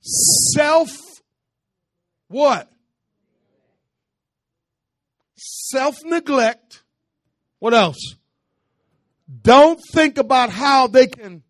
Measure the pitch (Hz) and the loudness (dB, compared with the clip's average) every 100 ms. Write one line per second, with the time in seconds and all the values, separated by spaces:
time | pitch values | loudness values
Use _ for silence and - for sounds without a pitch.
0 | - - - - - 302 294 320 330 - | -8 -4 -2 0 -2 -2 0 0 -2 -10
1 | - - _ _ _ _ _ _ _ _ | -20 -20 _ _ _ _ _ _ _ _
2 | _ _ _ 226 294 196 123 _ _ _ | _ _ _ -2 -2 -2 -8 _ _ _
3 | _ _ _ _ _ _ _ _ _ _ | _ _ _ _ _ _ _ _ _ _
4 | _ _ _ _ _ _ _ _ _ _ | _ _ _ _ _ _ _ _ _ _
5 | _ _ _ _ - - - 262 277 - | _ _ _ _ -20 -16 -8 -6 -6 -8
6 | 311 330 330 269 226 240 _ - _ _ | -8 -8 -2 -2 -2 -4 _ -20 _ _
7 | _ _ _ _ _ _ 220 233 180 123 | _ _ _ _ _ _ -2 0 0 -4
8 | - - _ _ _ _ _ _ _ _ | -16 -20 _ _ _ _ _ _ _ _
9 | _ _ _ 123 151 262 302 320 - - | _ _ _ -4 4 6 6 2 -4 0
10 | 311 277 233 262 240 185 277 277 254 240 | 0 -2 -2 0 -2 -4 0 0 4 4
11 | 254 - 208 170 | 2 -2 -20 -20